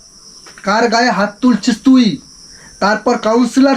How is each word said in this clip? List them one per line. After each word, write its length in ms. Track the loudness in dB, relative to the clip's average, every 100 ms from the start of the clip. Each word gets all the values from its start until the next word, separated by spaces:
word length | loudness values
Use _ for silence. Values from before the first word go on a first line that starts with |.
| -20 -20 -20 -20 -20 -14
কার 260 | -4 -2 0
গায়ে 220 | 0 -2
হাত 280 | -2 -4 -2
তুলছিস 360 | 0 0 -2 -2
তুই?" 340 | 2 4 2 -2 -12 -20 -20 -20 -20 -6
তারপর 380 | -2 -2 -2 -2
কাউন্সিলর 580 | 0 0 0 2 2